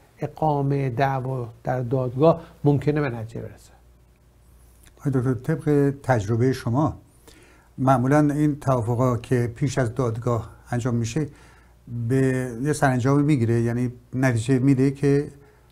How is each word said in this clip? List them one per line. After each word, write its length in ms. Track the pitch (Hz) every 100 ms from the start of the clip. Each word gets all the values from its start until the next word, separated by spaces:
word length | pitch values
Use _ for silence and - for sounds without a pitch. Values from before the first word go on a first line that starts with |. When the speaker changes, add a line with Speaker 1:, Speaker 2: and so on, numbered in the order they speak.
| _ -
Speaker 1:
اقامه 720 | - - 151 143 139 139 135
دعوا 580 | 120 139 135 123 131 117 -
در 160 | - 127
دادگاه 600 | 120 131 127 127 160 165 - -
ممکنه 360 | 147 143 156 151
به 100 | 143
نتیجه 300 | 117 110 123
برسه. 320 | 104 - - - _ _ _ _ _ _ _ - - _ - -
Speaker 2:
آقای 120 | 147
دکتر، 420 | 131 123 120 -
طبق 400 | 160 151 147 139 139
تجربه 500 | - 123 98 117 131
شما 440 | 127 123 120 147 85 - _ - - - - _ -
معمولاً 420 | 131 135 127 147
این 400 | 147 143 151 143
توافقا 560 | 139 127 113 120 127 117
که 360 | - 123 120
پیش 240 | 117 143 -
از 160 | 120
دادگاه 560 | 110 120 110 123 117 - - -
انجام 240 | 123 120
می‌شه 320 | 117 113 156 147 - - - _ _ - 120 117
به 420 | 135 131 127 127 113
یه 100 | 143
سرانجام 480 | 147 143 127 123 143
می‌گیره، 400 | 147 143 113 117
یعنی 320 | 117 120 123 120 -
نتیجه 440 | 127 131 117 120 131
می‌ده 320 | 135 131 139
که، 380 | 139 143 143 147 - - _ _